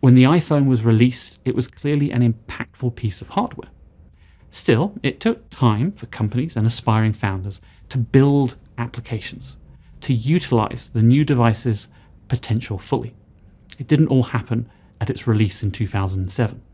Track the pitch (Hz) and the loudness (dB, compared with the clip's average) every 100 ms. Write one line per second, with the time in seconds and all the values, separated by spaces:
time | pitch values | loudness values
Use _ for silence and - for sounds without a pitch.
0 | 131 127 131 170 156 147 139 127 117 110 | 8 8 8 4 2 0 2 2 4 4
1 | 123 123 - - - 123 123 - 143 147 | 4 0 -12 -8 -6 -4 -6 -6 -4 0
2 | 143 120 120 113 - - - _ 123 - | 0 2 0 0 -8 -12 -12 _ -8 -4
3 | 110 - - - 240 - - - - _ | -8 -8 -8 -6 -6 -8 -18 -20 -20 _
4 | - _ _ _ - - - 117 196 - | -20 _ _ _ -14 -8 0 2 2 -2
5 | 139 - 226 226 - - 123 107 156 202 | -6 -2 -4 -4 -8 0 2 2 -2 -4
6 | - - 107 120 156 117 107 113 - 110 | -16 -6 -4 -4 -6 -2 -2 -2 0 0
7 | 110 107 101 95 95 95 - - - 135 | 0 -2 -4 -4 -8 -12 -20 -20 -10 -6
8 | 113 135 139 143 131 - - - 117 - | 2 4 4 2 0 -4 -20 -10 -10 -10
9 | - 110 - - - - - - - - | -10 -10 -10 -14 -18 -20 -20 -20 -20 -16
10 | - 123 117 170 - 120 107 120 - 113 | -4 -2 0 -2 0 0 0 -6 -8 2
11 | 113 135 151 131 117 104 123 104 - - | 4 4 2 4 4 2 -2 -4 -6 -20
12 | _ - - 123 - 110 - 98 - 135 | _ -20 -8 -8 -2 -4 -4 -10 -4 -4
13 | 120 - _ _ - _ _ - 127 147 | -4 -16 _ _ -20 _ _ -16 0 2
14 | 156 135 120 117 - 113 117 _ _ _ | 4 2 2 -2 -2 -4 -4 _ _ _
15 | 107 - - 107 104 - 101 - 107 101 | -6 -4 0 2 2 0 -6 -4 -4 -2
16 | 95 95 92 - 110 - - | -4 -4 -6 -2 -4 -4 -20